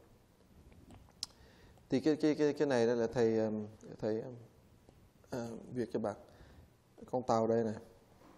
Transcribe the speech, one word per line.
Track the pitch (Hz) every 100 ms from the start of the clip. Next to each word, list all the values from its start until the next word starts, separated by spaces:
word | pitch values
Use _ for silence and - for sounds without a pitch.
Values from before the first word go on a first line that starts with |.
| - - _ _ _ - - - - - - - - - - - - - _
Thì | 131
cái, | 156 147
cái, | 156
cái, | 147 147
cái | 143 147
này | 123 117
là | 120 113
thầy, | 127 113 110
um, | 110 107 107 107 - -
thầy, | 113 110
um, | 131 120 110 - - - - - - _ -
à, | 127 117 113 -
việc | 123 113
cho | 120
bạn. | 107 101 - - - - - _ _ - -
Con | 131
tàu | 120 113 113
đây | 113
này. | 110 107 - - - - -